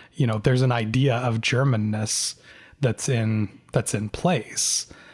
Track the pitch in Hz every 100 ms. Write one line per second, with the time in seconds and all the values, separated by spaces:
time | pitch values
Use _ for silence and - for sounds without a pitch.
0 | - - 120 107 113 127 131 120 110 127
1 | 139 120 123 113 - 123 135 113 107 107
2 | 110 - - - - - - _ 127 107
3 | - 117 110 110 104 - - 117 - 104
4 | 104 - 175 143 - - - - - -
5 | -